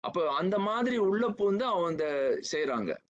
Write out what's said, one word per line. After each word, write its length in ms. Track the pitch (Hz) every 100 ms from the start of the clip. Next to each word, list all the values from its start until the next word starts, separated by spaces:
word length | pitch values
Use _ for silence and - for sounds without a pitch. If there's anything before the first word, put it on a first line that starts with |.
அப்ப 340 | - 175 156
அந்த 240 | 139 185 208
மாதிரி 380 | 202 220 240 247
உள்ள 320 | 196 202 240
பூந்து 340 | 208 202 196
அவங்க 420 | 254 202 170 160 151 143 135 123 -
செய்றாங்க. 440 | 156 147 123 95 - _